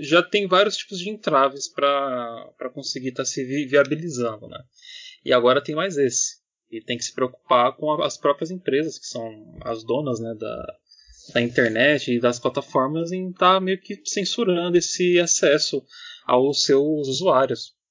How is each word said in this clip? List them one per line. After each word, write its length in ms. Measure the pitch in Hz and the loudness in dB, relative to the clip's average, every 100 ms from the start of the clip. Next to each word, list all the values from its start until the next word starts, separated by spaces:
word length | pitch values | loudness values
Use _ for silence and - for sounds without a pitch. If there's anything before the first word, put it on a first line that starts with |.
já 200 | 143 170 | 2 2
tem 280 | 180 208 196 | 2 0 2
vários 280 | 185 208 - | 2 2 0
tipos 220 | - 190 | -10 -10
de 100 | 185 | -10
entraves 600 | 214 - 143 135 139 - | -8 0 2 2 0 -12
pra, 840 | - 143 143 135 127 117 117 - - | -2 0 0 -2 -4 -8 -12 -16 -14
pra 120 | 127 | -12
conseguir 420 | 143 135 139 127 | -10 -10 -8 -8
tá 120 | 127 | -6
se 200 | 127 - | -6 -6
vi-, 220 | 127 147 135 | -4 -4 2
viabilizando, 840 | 143 139 151 170 123 117 107 - | 2 2 0 -6 -4 -4 -6 -14
né? 100 | - - _ - - - - | -18 -20 _ -20 -20 -20 -10
E 80 | 139 | 0
agora 300 | 127 120 135 | 4 4 2
tem 140 | 151 151 | 0 -4
mais 200 | 190 147 | -4 0
esse. 480 | 131 - - - _ _ _ | 0 0 -4 -8 _ _ _
E 120 | 113 | -12
tem 180 | 120 120 | -8 -6
que 60 | |
se 100 | - | -6
preocupar 640 | - 127 - - 123 123 - | -4 -4 -4 0 2 2 -2
com 160 | 151 | -4
a, 120 | 151 | -2
as 140 | 143 - | -2 -2
próprias 320 | 143 143 160 | 0 0 -4
empresas, 480 | 180 - 135 160 - | -8 -2 -2 -2 -6
que 80 | - | -12
são 500 | 120 113 107 107 - | -10 -10 -14 -20 -14
as 220 | 120 113 | -10 -8
donas, 340 | 113 123 147 113 | -4 -4 -2 -4
né, 160 | 113 | -6
da, 440 | 110 113 - - - _ _ _ - - | -8 -10 -10 -12 -16 _ _ _ -20 -6
da 60 | 120 | -2
internet 720 | 120 123 120 107 139 147 135 | 0 2 2 4 4 2 0
e 80 | 120 | 0
das 200 | 120 120 | 2 0
plataformas, 720 | 127 139 - 139 131 160 165 | -2 -4 -4 -2 0 -2 -4
em 200 | 185 185 | -6 -6
tá 280 | 180 185 190 | 2 4 4
meio 200 | 185 190 | 2 -4
que 200 | - 202 | -6 -14
censurando 720 | - 208 185 - 208 175 175 175 | -8 -6 -4 -2 0 0 2 2
esse 440 | - - 180 175 | 2 0 2 4
acesso 640 | 170 - 160 147 - 139 - - - - - | 4 2 4 4 2 -4 -6 -20 -20 -10 0
aos 380 | 127 135 139 | 2 4 2
seus 420 | - 139 147 156 135 | 4 4 4 0 -2
usuários, 680 | 135 180 131 131 120 - _ _ | -2 2 4 2 -2 -10 _ _